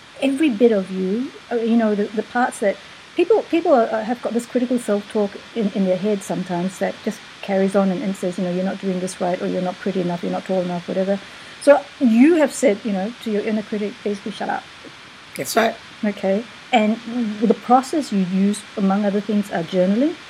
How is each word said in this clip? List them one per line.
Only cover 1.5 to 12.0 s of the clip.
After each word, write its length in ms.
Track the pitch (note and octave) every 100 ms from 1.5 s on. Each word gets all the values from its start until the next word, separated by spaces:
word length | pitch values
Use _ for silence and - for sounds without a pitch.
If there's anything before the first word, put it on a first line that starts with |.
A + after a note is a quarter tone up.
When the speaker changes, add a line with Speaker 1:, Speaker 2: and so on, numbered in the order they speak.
Speaker 1:
uh, 40 | A#3+
you 200 | A3+ A#3
know, 160 | A3
the, 100 | G#3
the 180 | G3+ G#3+
parts 380 | - A#3+ C4 -
that 160 | G#3 F#3+ - - - -
people, 240 | F4 G#4+
people 280 | - E4 E4+
are, 120 | C4+ A3+
uh, 140 | A3
have 160 | G#3+ A#3+
got 140 | -
this 100 | A3+
critical 340 | A#3+ B3 B3 B3
self-talk 520 | - G3+ - A3 G3+ - - -
in, 140 | G3+
in 120 | G3+ F#3+
their 100 | F#3
head 260 | G3+ G#3
sometimes 560 | - E3+ F#3 F3 F#3 -
that 140 | F#3+ - -
just 120 | - - -
carries 340 | - G3 F#3+
on 140 | G3+ G3
and, 140 | F3+
and 120 | G3+ F#3+
says, 200 | F#3 F3+
you 60 |
know, 60 | F3+
"You're 140 | F3+ F#3+
not 140 | G3
doing 180 | G3 F3+
this 180 | F#3 -
right," 220 | F3+ F#3
or, 60 | G3
"You're 160 | F#3
not 140 | F3+ F#3
pretty 260 | - F#3+
enough, 200 | F3 F3
you're 80 | F#3+
not 120 | F#3
tall 160 | - F#3
enough," 260 | F3+ F3 -
whatever. 320 | F#3 F#3+ G3 - - - -
So 200 | - C#4 - -